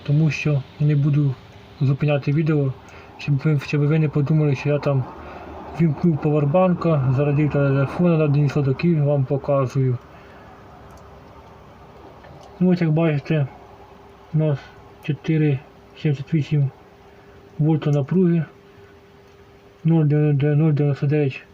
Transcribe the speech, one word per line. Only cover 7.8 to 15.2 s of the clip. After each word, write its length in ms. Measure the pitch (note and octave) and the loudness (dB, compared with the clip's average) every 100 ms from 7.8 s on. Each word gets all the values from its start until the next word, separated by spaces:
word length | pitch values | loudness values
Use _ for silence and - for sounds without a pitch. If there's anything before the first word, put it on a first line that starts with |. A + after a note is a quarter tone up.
| C3+ - F3+ D#3+ | -2 0 2 2
на 60 | |
один 200 | D#3 C#3+ | 2 2
відсоток 420 | D3 D3+ C#3 C3 F3 | 0 0 -2 0 0
і 100 | D#3+ | 2
вам 300 | C#3+ C#3+ C3 | 2 0 0
показую. 720 | C#3 - C#3 B2+ C#3 C3 B2 - - - - - - - - - - - - - - - - - - - - - - - - - - | -2 0 0 0 0 -2 -2 -8 -20 -20 -20 -20 -20 -20 -20 -20 -20 -20 -20 -20 -20 -20 -20 -20 -20 -20 -20 -20 -20 -20 -20 -20 -2
Ну, 100 | F3+ | 0
ось, 120 | F3+ | 2
як 100 | E3 | 2
бачите, 560 | D#3 E3 D3 - D#3+ C3+ - - - - - - - - | 2 0 -2 -2 -2 -2 -8 -20 -20 -20 -20 -20 -20 -6
у 40 | D#3 | -2
нас 220 | D#3 C#3 - - - - | 0 -2 -8 -20 -20 -12
чотири 560 | - C#3 | -8 -6